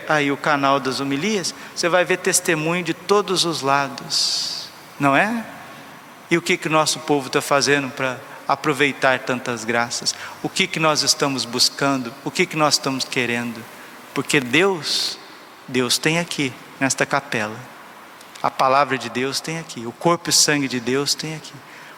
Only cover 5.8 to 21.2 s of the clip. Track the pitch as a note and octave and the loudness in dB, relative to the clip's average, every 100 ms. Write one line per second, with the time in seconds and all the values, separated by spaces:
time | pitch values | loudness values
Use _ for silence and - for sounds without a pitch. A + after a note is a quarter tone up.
5.8 | - - - - - E3+ - F3+ D#3+ D#3 | -18 -20 -20 -12 -2 0 0 -2 2 2
6.8 | D3 C#3+ - C#3+ B2+ D3 - C#3+ B2+ C#3+ | 2 0 0 0 2 -2 2 2 4 2
7.8 | C3 - C3 A#2+ - - - C#3 D#3 C3 | 0 -4 -4 -6 -12 -10 -4 -2 0 2
8.8 | C#3+ B2+ C3+ B2 - B2 B2 A#2 A2 A#2 | 2 2 2 2 0 -4 -2 -4 0 0
9.8 | B2 - - - - - D#3 - F#3 D#3+ | 0 -2 -4 -6 -10 -8 -6 -2 -2 2
10.8 | D#3+ C#3+ C#3 - C#3+ C3 A#2 B2 - - | 2 2 2 2 0 0 -2 0 0 2
11.8 | C#3 C3+ A#2+ - D3+ - F3 D#3+ D3 - | 0 0 -2 -8 -6 -2 0 2 2 2
12.8 | C#3+ C3 - C3+ A#2+ A#2+ A#2+ A2+ A#2 - | 0 -4 -2 -2 0 0 -4 -8 -14 -18
13.8 | - - - - B2+ D3 B2 C#3+ G3 F3 | -18 -20 -8 -6 0 0 4 4 4 2
14.8 | C3+ - - - - - - - - B2+ | -2 -2 -2 -6 -14 -20 -20 -18 -4 0
15.8 | B2 - D#3+ E3+ E3+ - C3+ - - - | 2 2 2 0 -2 -2 -4 -4 -12 -2
16.8 | C3+ - C#3 C#3+ - A#2+ G#2+ A2+ B2+ - | -2 0 0 0 -2 -4 -4 -6 -14 -20
17.8 | - - - - - - B2+ - C3+ C3+ | -20 -20 -20 -20 -20 -4 -2 2 4 6
18.8 | C3+ C3 A2+ A#2 C3+ B2+ - D#3+ - B2 | 4 0 -2 -4 -2 -4 -6 -8 -8 -10
19.8 | A#2 - E3+ E3+ - - - D3 C3 B2 | -10 -2 0 2 2 2 4 2 2 -2
20.8 | A#2+ C3+ C#3+ - | 0 0 0 -4